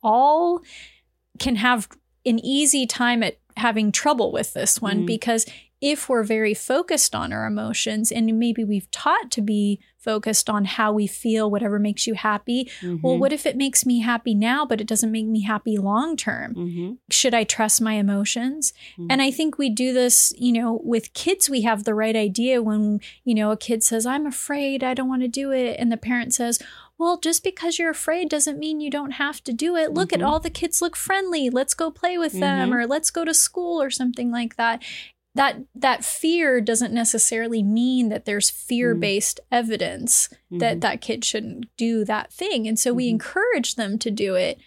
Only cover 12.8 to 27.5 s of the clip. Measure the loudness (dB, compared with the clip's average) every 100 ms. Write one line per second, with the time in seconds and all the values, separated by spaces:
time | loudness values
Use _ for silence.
12.8 | -6 -2 2 2 2 2 -2 0 0 2
13.8 | 2 2 2 0 0 2 2 2 0 -2
14.8 | -2 -2 0 -2 0 0 0 -2 -2 -2
15.8 | 0 0 0 -2 -4 -6 -6 -6 -6 -4
16.8 | -6 -8 -2 0 2 2 0 0 0 2
17.8 | 2 2 2 0 0 -2 -4 -2 -4 -6
18.8 | -20 -10 -2 2 2 2 -2 0 -2 0
19.8 | 0 2 4 4 4 2 2 2 2 -2
20.8 | 0 -2 -2 -4 -2 0 0 2 2 0
21.8 | 0 0 0 0 0 0 0 2 2 0
22.8 | 2 0 -4 -10 -2 2 2 0 -2 0
23.8 | 2 0 -2 -2 -4 -6 -4 -2 -2 -2
24.8 | -2 -2 -2 0 -2 -2 -2 0 0 0
25.8 | 0 0 -2 -2 -2 -2 -2 -4 -6 -20
26.8 | -16 -2 0 0 0 0 -2